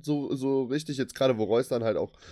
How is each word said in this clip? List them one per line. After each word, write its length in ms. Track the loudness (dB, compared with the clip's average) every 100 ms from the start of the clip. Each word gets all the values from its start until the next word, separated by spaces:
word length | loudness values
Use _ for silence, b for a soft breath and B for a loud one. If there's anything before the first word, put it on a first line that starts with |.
so, 320 | -4 -2 -2
so 300 | -2 0 0
richtig. 320 | 0 -2 -4 -4
Jetzt 180 | -4
gerade, 240 | 0 2 2
wo 60 |
Reus 240 | 2 2 2
dann 160 | 0
halt 120 | 0 0
auch 140 | -2 B B